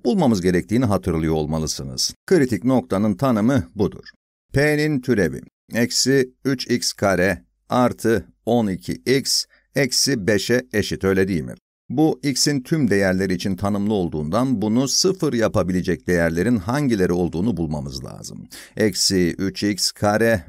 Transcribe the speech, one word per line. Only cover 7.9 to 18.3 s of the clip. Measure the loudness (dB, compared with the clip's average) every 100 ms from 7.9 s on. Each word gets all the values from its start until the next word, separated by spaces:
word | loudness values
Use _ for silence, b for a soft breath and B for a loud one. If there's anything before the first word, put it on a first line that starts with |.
| 0 0 0 -2 _ -2
on | 0 0
iki | -4 -6
x | -6 0 0 0 -4 -4 b b -2
eksi | -2 0 0 0 2
beşe | 0 2 0 0
eşit, | -2 -2 -2
öyle | 0 2 2
değil | 0
mi? | -4 -12 _ _ -8
Bu | 0 2 0
X'in | -2 0 0 0
tüm | -2 0 2
değerleri | 4 2 2 0
için | -2 -2 -2
tanımlı | -2 -2 0
olduğundan | 0 0 -2 -2 -2 0 0
bunu | 0 0 0
sıfır | 0 0 0 -2
yapabilecek | 0 0 0 0 0 0 -2 0
değerlerin | 2 2 2 0 0
hangileri | 0 -2 0 2 2
olduğunu | 2 0 -2 -2 -2
bulmamız | -2 -4 -8 -10 -14
lazım. | -14 -16